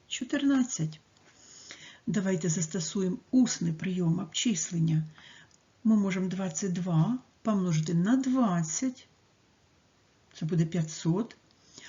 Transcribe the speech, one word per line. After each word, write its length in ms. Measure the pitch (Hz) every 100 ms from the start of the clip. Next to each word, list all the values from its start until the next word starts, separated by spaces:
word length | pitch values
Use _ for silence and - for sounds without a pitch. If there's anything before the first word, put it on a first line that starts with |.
| -
чотирнадцять. 920 | - 254 285 277 269 247 - 156 - _ _ _ - - - - - - - -
Давайте 420 | 208 190 185 180
застосуємо 680 | 156 160 196 160 202 185 180 -
усний 420 | 254 247 - 170
прийом 460 | 160 196 180 170 175
обчислення. 840 | 160 - 247 196 - 170 160 160 156 - - - - _ _ _
Ми 120 | 220 214
можемо 320 | 196 185 185
двадцять 440 | 185 190 - 202
два 460 | 180 180 160 180 254 - _
помножити 520 | - 202 180 156 160
на 220 | 170 190 262
двадцять, 920 | 262 262 226 175 160 - 262 254 - _ _ _ _ _ _ _ _ _ _ _ _
це 120 | - 160
буде 180 | 170
п'ятсот, 720 | 165 175 160 - 165 180 233 - _ _ _ -